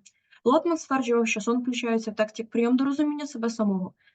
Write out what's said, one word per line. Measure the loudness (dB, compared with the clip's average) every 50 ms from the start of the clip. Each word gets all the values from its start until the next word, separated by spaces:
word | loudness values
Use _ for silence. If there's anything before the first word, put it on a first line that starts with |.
| -18 -20 _ _ _ _ _ _ 2
Лотман | 4 4 4 4 2 -2
стверджував, | -2 -2 -2 -2 -2 0 2 2 2 2
що | 0 -2 -2
сон | 0 0 0 0
включається | 0 -2 -4 -2 -2 0 0 -2 -2 -4
в | -2
текст | -2 -2 -2 -2 -8
як | -10 -4
прийом | 0 0 2 4 4
до | 2 2
розуміння | 0 0 0 0 0 -2 -4 -6
себе | -8 -6 -4 -4 -4
самого. | -2 0 0 0 0 -2 -4 -6 -10 _ _ _ _